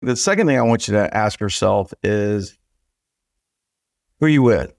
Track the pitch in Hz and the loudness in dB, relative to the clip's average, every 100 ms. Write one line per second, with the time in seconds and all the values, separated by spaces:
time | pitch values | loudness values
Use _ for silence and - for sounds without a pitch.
0 | 123 120 - 196 190 131 117 117 - 104 | -4 -2 0 0 2 2 2 0 0 -2
1 | 101 104 107 - 104 - 98 101 92 - | 0 0 -2 -2 -6 -2 0 0 -2 -6
2 | 101 104 104 104 98 _ _ _ _ _ | -2 0 0 -2 -6 _ _ _ _ _
3 | _ _ _ _ _ _ _ _ _ _ | _ _ _ _ _ _ _ _ _ _
4 | _ _ 151 151 123 101 64 | _ _ 2 4 4 2 0